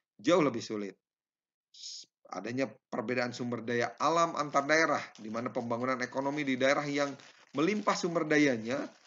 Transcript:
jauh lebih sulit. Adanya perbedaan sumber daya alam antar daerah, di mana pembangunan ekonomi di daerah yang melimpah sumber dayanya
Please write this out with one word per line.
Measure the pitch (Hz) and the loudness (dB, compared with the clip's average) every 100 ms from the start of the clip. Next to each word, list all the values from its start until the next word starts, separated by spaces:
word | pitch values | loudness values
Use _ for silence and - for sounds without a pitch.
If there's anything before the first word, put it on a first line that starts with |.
| _ _ | _ _
jauh | 117 180 143 | 4 6 6
lebih | 113 | 0
sulit. | - 107 98 - _ _ _ _ _ _ _ - - - - _ - | -6 -6 -8 -12 _ _ _ _ _ _ _ -18 -16 -16 -18 _ -12
Adanya | 92 107 127 127 - - | -8 -6 -4 -4 -6 -8
perbedaan | - 107 127 123 120 | -6 -2 -2 -2 -4
sumber | 123 117 | -4 -4
daya | 113 120 117 - | -2 0 0 0
alam | 147 170 170 147 | 0 2 2 0
antar | 147 139 | 0 0
daerah, | 139 160 156 120 - - | 4 4 4 2 -4 -12
di | 110 | -6
mana | 113 127 | -4 -4
pembangunan | 131 117 117 127 127 | -4 -2 -2 0 -2
ekonomi | 120 131 139 147 139 | -2 -2 -2 -2 -2
di | 123 | 2
daerah | 135 147 147 | 2 2 0
yang | 143 143 131 - - - | -2 -2 -4 -16 -20 -8
melimpah | 139 170 208 208 | 0 0 2 0
sumber | 190 180 165 | 0 0 0
dayanya | 156 151 143 117 110 139 - - | 2 4 4 2 -2 -4 -6 -12